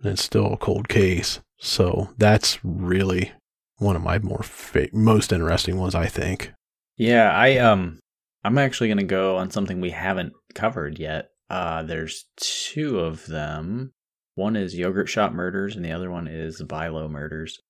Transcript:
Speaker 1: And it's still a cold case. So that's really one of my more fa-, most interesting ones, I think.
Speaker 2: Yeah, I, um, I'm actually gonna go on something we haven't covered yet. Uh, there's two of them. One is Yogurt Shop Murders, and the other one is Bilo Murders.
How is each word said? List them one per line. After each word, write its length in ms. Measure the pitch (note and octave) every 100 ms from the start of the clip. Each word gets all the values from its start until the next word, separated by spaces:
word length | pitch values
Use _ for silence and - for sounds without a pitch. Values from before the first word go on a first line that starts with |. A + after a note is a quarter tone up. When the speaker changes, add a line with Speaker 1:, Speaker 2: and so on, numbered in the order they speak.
Speaker 1:
And 100 | G#2+
it's 100 | F#2
still 300 | - A2 G2+
a 60 | -
cold 300 | - F2 -
case. 520 | A#2+ F#2+ F2+ - - - _
So 520 | - - A2 G2+ F#2+ -
that's 400 | G#2+ G#2+ - -
really 720 | G2 F2 F2+ F#2 F#2+ F#2 F#2 - _ _ _ _
one 180 | G2+ F2
of 60 |
my 160 | E2+ F2
more 240 | G2+ -
fa-, 480 | - - - - D2
most 400 | - A2 G#2+ -
interesting 460 | F#2 E2 F2 - F#2
ones, 160 | F#2+
I 120 | F2+ E2
think. 460 | - - F#2+ - - _ _ _ _
Speaker 2:
Yeah, 360 | A2+ A#2+ G#2+
I, 220 | F2 B2+ C3+
um, 400 | A#2+ G#2 F2+ D#2+ _ _ _ _
I'm 140 | G2+ B2+
actually 300 | C#3 - A2+
gonna 160 | G#2
go 320 | F#2+ F#2+ F#2+ F#2
on 120 | F#2
something 300 | G#2+ F#2+ F#2
we 100 | F2+
haven't 440 | E2+ F#2+ F#2+ E2 - _
covered 440 | - A2 B2+ D2 D2+
yet. 320 | D2+ D#2 - _ _
Uh, 340 | F#2 F2 E2
there's 440 | D#2+ D#3+ D#3+ - - _
two 640 | - - - - D3+ A2+
of 260 | E2 D#2+ -
them. 680 | D#2+ D2+ D#2 E2 A2+ C3 _ _ _ _
One 200 | - G2
is 220 | A2 F#2+ E2+
Yogurt 320 | F2 F#2+ F#2+
Shop 240 | - G2+
Murders, 420 | E2 F2+ G2 G2
and 100 | G2+
the 80 | E2+
other 180 | D#2+ F2+
one 180 | F2 E2
is 340 | D#2+ D#2+ D#2
Bilo 480 | D2+ D#2 E2 D#2+ D#2
Murders. 480 | D2 D2+ D#2 D#2+ - _